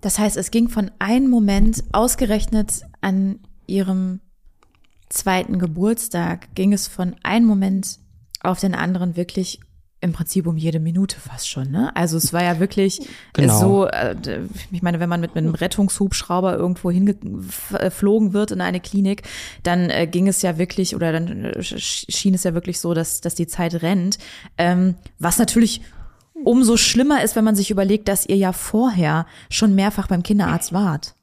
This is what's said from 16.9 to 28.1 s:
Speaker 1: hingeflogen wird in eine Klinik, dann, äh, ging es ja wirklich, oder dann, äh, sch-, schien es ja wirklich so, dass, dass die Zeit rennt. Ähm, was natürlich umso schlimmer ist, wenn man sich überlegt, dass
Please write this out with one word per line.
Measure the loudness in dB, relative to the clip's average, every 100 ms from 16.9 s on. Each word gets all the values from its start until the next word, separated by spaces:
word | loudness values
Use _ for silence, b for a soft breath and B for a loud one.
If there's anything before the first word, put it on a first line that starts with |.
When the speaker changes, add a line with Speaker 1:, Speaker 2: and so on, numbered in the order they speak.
Speaker 1:
hingeflogen | 2 2 0 -6 -10 -10 -12 -8 -2 -2 0 2 4 2
wird | 0 -2
in | -2
eine | -4 -4
Klinik, | -4 -2 -2 -4 B B B B
dann, | -2 0 2
äh, | 0 0
ging | 2 0
es | 2
ja | -2 -2
wirklich, | -4 -2 -4 -2
oder | -2
dann, | -2 -4 -6
äh, | -8 -8
sch-, | -8 -8 -8 -8 -6
schien | -2 0
es | 2
ja | 0
wirklich | -2 -4 -6
so, | -2
dass, | -2 -2 -4
dass | -6
die | -4 -6
Zeit | -2 -4 -2
rennt. | 0 0 0 -4 B B B -2
Ähm, | 2 4 2 0 -8 _
was | -2 2
natürlich | 2 4 4 2 B B B B B -4
umso | 2 4 6 4
schlimmer | 4 2 4 2
ist, | 2 2
wenn |
man | 2
sich | 2 0
überlegt, | 0 2 2
dass | 0